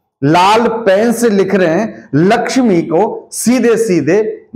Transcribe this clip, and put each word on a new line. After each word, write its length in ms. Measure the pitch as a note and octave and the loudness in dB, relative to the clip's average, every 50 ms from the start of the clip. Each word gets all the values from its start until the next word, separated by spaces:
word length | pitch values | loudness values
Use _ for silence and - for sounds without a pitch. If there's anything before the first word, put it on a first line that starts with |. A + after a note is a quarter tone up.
| _ _ _ _ C3+ | _ _ _ _ 0
लाल 440 | D3 E3 F3 F#3 G3 A3 A3+ A#3 A#3 | 2 2 4 4 2 2 2 0 0
पेन 440 | A3+ A3+ - F#3 F#3 G3+ A3+ A#3+ | -2 -2 0 0 2 2 2 0
से 180 | A3+ A#3 A#3+ A3+ | 0 0 0 0
लिख 240 | G3+ G3 F#3 - G3+ | 2 0 0 0 0
रहे 140 | F#3+ F3+ D#3+ | 0 0 0
हैं, 400 | D#3+ G3 A3+ A3+ - - - - C3+ | 0 -2 -4 -6 -8 -14 -10 -4 -2
लक्ष्मी 680 | D3 F3 G3 A#3 A#3+ A#3+ - - C4 B3 A3 F3+ E3+ | 0 2 2 2 0 -2 -2 -2 0 0 2 2 0
को 460 | D3+ E3 D#3+ F3 G#3+ A3 - - - - | 0 0 0 0 0 -2 -4 -8 -14 -14
सीधे 440 | - - - A3 B3+ B3+ - A#3 A3 | -12 -4 -2 0 0 2 2 0 0
सीधे 720 | - A3+ G3 F3+ D#3 B2+ B2 F#3+ G#3+ - D3 - - - _ - | 0 0 0 0 0 0 0 0 0 0 -2 -6 -10 -12 _ -4